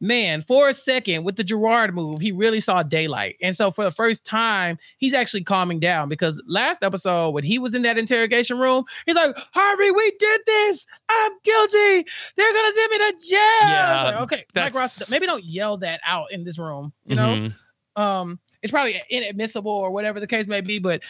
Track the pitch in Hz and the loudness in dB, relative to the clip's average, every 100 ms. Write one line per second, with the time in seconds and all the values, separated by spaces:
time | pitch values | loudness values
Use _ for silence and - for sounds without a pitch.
0 | 185 240 202 156 156 254 285 269 - 254 | -2 0 0 -2 2 4 4 2 -2 -2
1 | 247 165 170 202 185 214 220 233 220 180 | 0 -4 -4 -4 -4 0 2 2 2 -2
2 | 156 151 202 185 220 220 208 185 156 160 | -6 -4 -4 0 0 2 2 0 2 0
3 | 160 127 101 - 180 185 202 180 202 165 | -2 -2 -6 -4 -4 0 -2 0 -4 0
4 | 226 220 - 220 226 202 175 165 - _ | 0 0 -2 -2 0 0 -2 -6 -12 _
5 | 269 269 233 208 170 196 180 170 170 170 | 0 0 0 -4 0 0 0 0 0 0
6 | 143 151 170 156 - 180 262 359 196 185 | -2 -2 -2 -4 -4 -2 -2 -2 -2 -2
7 | 196 175 165 147 143 233 254 240 240 226 | -2 0 0 -2 -2 -2 -2 0 0 0
8 | 226 240 226 233 240 247 254 262 262 - | 0 0 2 2 2 0 2 2 0 -8
9 | - 339 311 - - 349 403 392 403 381 | 0 2 2 0 -4 2 2 4 4 4
10 | 440 403 427 440 440 427 415 330 - - | 2 2 2 2 2 2 2 0 -6 -18
11 | - 453 440 381 - 440 427 415 415 381 | -2 0 0 0 2 4 4 4 6 4
12 | 330 - - - 427 427 440 415 440 427 | 0 -10 -12 0 2 4 2 2 0 2
13 | 415 359 330 381 427 453 415 392 - - | 0 -2 0 4 4 6 4 4 2 2
14 | 135 214 233 302 - 185 175 254 254 - | 0 -2 -4 -6 -4 -2 -2 0 -2 -2
15 | - 269 370 294 170 170 208 208 180 165 | -2 -2 -2 -4 -6 -6 -4 -4 -6 -6
16 | 160 175 190 190 175 165 160 143 143 - | -4 -4 -4 -10 -10 -10 -10 -10 -12 -14
17 | - 139 - 110 110 104 _ _ _ - | -4 0 0 0 -4 -10 _ _ _ -4
18 | 208 190 180 175 _ _ 214 285 262 185 | -2 -2 -6 -12 _ _ -4 -2 -2 -4
19 | - - 196 202 220 226 208 208 190 196 | -6 -6 -6 -6 -6 -6 -6 -4 -4 -4
20 | 208 208 208 226 208 202 185 208 180 165 | -6 -6 -6 -4 -4 -6 -4 -4 -2 -4
21 | - | -6